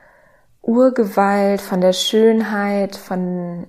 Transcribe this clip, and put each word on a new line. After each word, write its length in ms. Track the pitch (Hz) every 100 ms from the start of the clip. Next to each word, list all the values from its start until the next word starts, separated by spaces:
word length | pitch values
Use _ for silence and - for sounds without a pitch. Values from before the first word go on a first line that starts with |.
| _ _ _ _ _ _
Urgewalt, 1000 | - 240 262 247 202 196 196 202 196 196
von 200 | - 185
der 120 | 185
Schönheit, 1040 | 185 - 220 226 220 208 208 202 202 196 -
von 720 | - 185 180 180 175 175